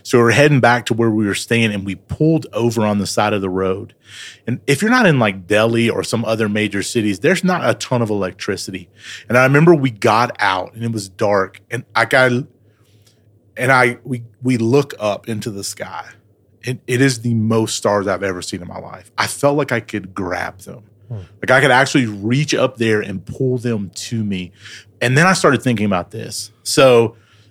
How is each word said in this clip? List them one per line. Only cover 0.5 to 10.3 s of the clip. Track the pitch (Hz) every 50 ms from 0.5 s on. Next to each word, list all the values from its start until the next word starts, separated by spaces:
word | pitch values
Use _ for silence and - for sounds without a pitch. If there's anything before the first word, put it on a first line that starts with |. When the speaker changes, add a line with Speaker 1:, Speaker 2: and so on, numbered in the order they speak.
| 147 131
Speaker 1:
back | 113 117 120 120 107 -
to | 120
where | 110 117 113
we | 107 110 107
were | 101 95
staying, | - - - 117 117 117 110
and | 104 101 95
we | 101 95
pulled | 95 _ - - - 156 160 165 156 - -
over | - 107 117 120 110 117 107
on | 107 104 101
the | 95 -
side | - - 104 107
of | 104 101
the | 95 95
road. | 90 95 95 92 95 101 101 - - _ _ - - - - - - - -
And | - 123 - - -
if | 143 -
you're | 202 220
not | 247 254 233
in, | 180 151 131
like, | 110 104 95 98 90 85
Delhi | 104 104 110 117 117 117 117 113
or | - 98 90
some | - - 117 117
other | 110 113 107 113 104
major | 104 107 107 104 101 101 90
cities, | - - 120 107 107 98 90
there's | - 156 190 175
not | - 185 185 170 - 123
a | 110
ton | - - - 127 120
of | 117 104
electricity. | 107 101 95 92 90 - - - 98 92 - - 95 92 87 _ _ _ - - - - - -
And | 110 123
I | 131
remember | 131 139 143 160 175 175
we | 151 131 131
got | 110 98 - 117 107 113 120 117